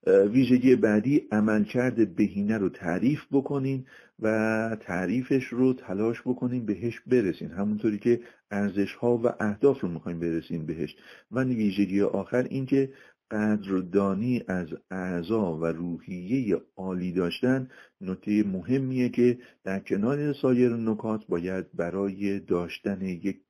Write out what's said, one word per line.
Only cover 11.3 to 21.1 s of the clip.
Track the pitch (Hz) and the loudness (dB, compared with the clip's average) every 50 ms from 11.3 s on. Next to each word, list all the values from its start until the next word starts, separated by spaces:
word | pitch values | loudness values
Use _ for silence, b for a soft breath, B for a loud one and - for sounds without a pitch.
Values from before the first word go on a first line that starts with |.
و | 104 123 131 | -4 -2 -2
ویژگی | 127 127 113 107 101 92 101 101 90 95 101 | 0 0 0 0 0 2 0 0 2 2 2
آخر | 101 - - 98 95 - - 123 127 - | 2 2 0 -2 -4 -2 -2 -2 -2 -2
این | - 135 131 | -4 -6 -2
که | 127 139 135 135 135 B B B B B B _ _ | 2 2 2 2 0 B B B B B B _ _
قدردانی | 113 107 107 107 107 104 95 95 95 92 90 87 87 101 101 98 95 98 113 127 123 117 - | -4 0 0 2 0 0 0 -2 -2 -2 -2 0 0 2 2 2 0 -2 -2 -2 -2 -2 -2
از | - 92 90 87 76 80 - _ _ | -4 -4 -4 -4 -6 -10 -14 _ _
اعضا | 92 95 90 92 90 87 85 90 110 113 101 87 80 | -8 -6 -6 -4 -4 -4 -2 -2 0 0 0 0 -2
و | 78 82 | -2 -2
روحیهٔ | 82 80 82 87 87 85 76 - - 92 90 87 95 123 135 123 101 90 - - _ _ | -2 -2 -4 -6 -6 -8 -8 -10 -12 -12 -10 -4 -2 -2 -2 0 0 -2 -2 -4 _ _
عالی | - 92 95 92 92 90 90 | -10 -8 -6 -4 -4 -4 -2
داشتن | 85 92 90 87 85 - - 123 131 131 131 127 B B B B B _ | 0 0 0 0 -2 0 0 0 2 0 -2 -8 B B B B B _
نکتهٔ | 95 92 92 - - 104 104 107 104 | -8 -8 -8 -6 -2 0 2 2 2
مهمیه | 101 92 95 82 98 127 139 135 131 131 127 123 120 | 0 -2 -6 -2 -2 -2 -2 0 -2 -2 0 -2 0
که | - 120 120 123 120 123 B B B B _ | 2 4 2 2 2 0 B B B B _
در | 101 95 98 | -6 -6 -6
کنار | - - 98 98 104 120 143 147 147 147 139 | -4 -4 -2 0 0 0 0 0 -2 -4 -4
سایر | 139 - 131 127 123 123 120 117 | 0 2 2 4 4 4 2 2
نکات | 117 113 110 110 107 - 110 | 0 -2 -2 -2 -2 -2 -4